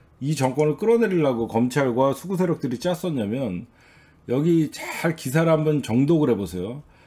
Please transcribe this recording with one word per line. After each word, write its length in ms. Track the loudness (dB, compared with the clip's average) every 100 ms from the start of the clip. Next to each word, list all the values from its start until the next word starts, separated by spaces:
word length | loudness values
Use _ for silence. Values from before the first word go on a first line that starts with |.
| _ _
이 160 | -4 0
정권을 420 | 0 2 0 2
끌어내리려고 680 | 2 2 2 2 2 0 -2
검찰과 680 | 0 0 2 0 2 2
수구 240 | 0 -4 -2
세력들이 400 | 0 -2 -4 -4
짰었냐면, 840 | -4 -4 -4 -4 -4 -4 -4 -6 -10 _ -20 -20 -20 _ -4
여기 440 | 0 2 2 0
잘 440 | -4 -12 -4 -4 -4
기사를 360 | -2 0 4
한번 320 | 4 2 0
정독을 480 | 0 2 4 4 2
해보세요. 500 | 0 -2 -6 -8 -10 -16 _